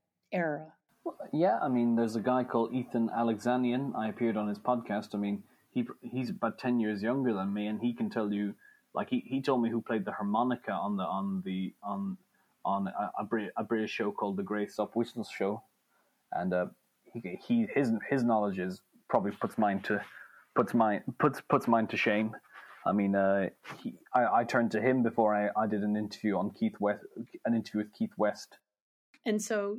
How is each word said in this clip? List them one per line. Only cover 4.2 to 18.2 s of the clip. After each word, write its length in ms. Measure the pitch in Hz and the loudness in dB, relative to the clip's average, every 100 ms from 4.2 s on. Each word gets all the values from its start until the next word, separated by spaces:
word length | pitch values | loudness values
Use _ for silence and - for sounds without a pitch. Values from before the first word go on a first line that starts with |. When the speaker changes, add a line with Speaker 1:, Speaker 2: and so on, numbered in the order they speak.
| 117 107 | 0 0
Speaker 2:
on 120 | 107 | -2
his 100 | 104 | -2
podcast. 560 | - 123 117 104 104 | 0 0 0 -4 -4
I 40 | 104 | -4
mean, 240 | 101 101 - _ _ | -2 -4 -8 _ _
he, 160 | 127 117 - | -4 -4 -6
he's 280 | 123 123 123 | -8 -4 -4
about 280 | - 117 - | -2 -2 -2
ten 220 | 127 123 | 0 2
years 220 | 107 104 | 0 0
younger 300 | 107 135 127 | 0 0 2
than 220 | 101 98 | 0 0
me, 120 | 101 104 | -2 -2
and 120 | 107 | -2
he 140 | 117 | -2
can 160 | 117 110 | -2 -4
tell 220 | 117 107 | -2 -2
you, 220 | 101 104 - - _ _ | 0 -2 -6 -16 _ _
like, 160 | - 104 | -6 -2
he, 140 | 127 | -4
he 160 | - 135 | -2 -2
told 220 | 139 117 | 2 2
me 80 | 113 | 2
who 100 | 117 | 0
played 240 | 110 113 | -2 -2
the 80 | 98 | -2
harmonica 600 | 101 101 107 123 123 - | -4 0 2 2 0 -4
on 240 | 95 98 101 | -4 -2 -2
the, 80 | |
on 380 | 87 95 98 95 | -2 -2 -2 -4
the, 280 | 92 95 92 - | -4 -4 -6 -8
on, 340 | 101 98 98 92 _ _ _ _ | -8 -6 -6 -8 _ _ _ _
on 240 | - 98 95 | -4 -2 -4
a, 240 | - 101 - | -4 -6 -6
a 40 | |
Brit-, 280 | 104 113 98 - | -4 -4 -4 -6
a 60 | |
British 300 | 107 113 107 | -2 -2 -2
show 180 | - 104 | -4 -4
called 260 | 101 104 98 | -2 -4 -4
The 60 | |
Great 300 | 98 104 101 | -2 -2 -2
Stop 240 | - 104 117 | -4 -2 -2
Whistles 340 | 117 120 104 | -2 -4 -8
Show, 300 | - 98 104 - _ _ _ _ _ _ | -2 -2 -2 -8 _ _ _ _ _ _
and, 200 | - 92 | -4 0
uh, 140 | 90 90 - _ _ _ | 0 -2 -6 _ _ _
he, 240 | 120 95 90 - | -12 -10 -8 0
he, 200 | 120 107 | 2 2
his, 200 | 139 131 113 - | 2 2 0 0
his 140 | 139 | 0